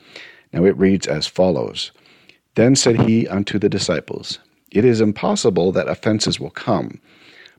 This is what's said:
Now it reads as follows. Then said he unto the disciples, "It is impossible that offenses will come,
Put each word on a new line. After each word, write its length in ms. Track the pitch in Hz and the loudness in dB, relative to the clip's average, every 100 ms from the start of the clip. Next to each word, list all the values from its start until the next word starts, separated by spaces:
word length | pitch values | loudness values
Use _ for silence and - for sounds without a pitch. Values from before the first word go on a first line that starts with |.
| _ - - - _ | _ -20 -20 -20 _
Now 100 | - | 0
it 140 | 92 67 | 2 2
reads 280 | 95 95 - | 2 2 0
as 200 | 76 - | -4 -4
follows. 680 | - 92 76 55 50 - _ _ _ _ _ _ | 0 0 0 -4 -8 -12 _ _ _ _ _ _
Then 200 | - 117 135 | 2 4 4
said 260 | - 113 | 4 2
he 260 | 113 113 - | 4 2 0
unto 300 | 95 98 104 | -2 -4 0
the 100 | 101 | 0
disciples, 680 | 101 - 80 - - - - _ _ _ | 0 -2 -2 -4 -10 -12 -14 _ _ _
"It 120 | 95 | 2
is 160 | 123 113 | 4 4
impossible 680 | 107 104 190 202 123 90 90 | 2 0 -2 0 0 2 0
that 160 | 92 69 | 0 -2
offenses 520 | 92 - 110 95 87 | -4 -2 -2 -2 -4
will 100 | - | -6
come, 500 | - - 101 57 - _ _ - - - | -10 -4 -2 -4 -12 _ _ -20 -20 -20